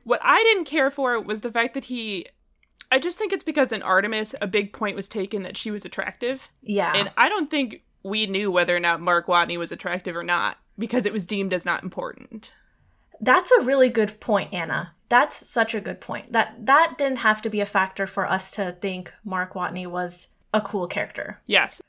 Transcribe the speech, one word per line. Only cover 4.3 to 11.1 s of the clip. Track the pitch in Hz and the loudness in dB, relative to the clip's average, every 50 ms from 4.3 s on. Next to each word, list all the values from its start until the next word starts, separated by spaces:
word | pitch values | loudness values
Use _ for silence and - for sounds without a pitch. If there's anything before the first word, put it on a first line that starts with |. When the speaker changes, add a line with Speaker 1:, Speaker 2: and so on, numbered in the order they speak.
| - - | -6 -6
Speaker 1:
a | 214 190 | -6 -2
big | 202 208 202 202 - | 0 0 -2 -2 -6
point | - 220 202 - | -6 -6 -4 -4
was | 202 190 - | -6 -8 -8
taken | - 214 190 202 220 196 185 | -6 -6 -6 -4 -6 -6 -6
that | - 196 - | -8 -10 -10
she | - 220 | -8 -8
was | 208 202 - | -8 -8 -10
attractive. | 180 - - - - - - 240 247 269 262 - - _ _ | -10 -8 -8 -6 -6 -6 -6 -4 -4 -4 -6 -10 -18 _ _
Speaker 2:
Yeah. | - 208 202 196 175 165 175 | -8 -4 -2 0 0 2 2
Speaker 1:
And | 202 202 - - - | 0 0 0 2 2
I | 247 311 | 4 4
don't | 415 392 302 - | 4 0 -2 0
think | 311 285 269 208 - - _ _ _ _ | 0 -2 -2 -2 -4 -12 _ _ _ _
we | - 196 208 214 220 | -8 -6 -2 -2 -2
knew | 190 196 190 208 202 | 0 0 -2 0 2
whether | 175 175 175 170 175 | 2 2 4 4 2
or | 175 | 2
not | 175 170 170 156 | 2 2 0 2
Mark | 170 175 175 170 170 - | 2 2 2 2 2 2
Watney | 175 170 170 165 175 175 | 2 2 2 2 0 -4
was | 170 165 175 | -6 -6 -8
attractive | - - 180 180 185 - 185 165 | -8 -6 -6 -6 -6 -6 -6 -6
or | 170 170 | -6 -2
not, | 175 175 175 - 104 - _ _ _ _ - | 0 0 0 0 -2 -4 _ _ _ _ -8
because | 233 226 - 254 180 | -6 -2 -2 0 -2
it | 202 | 0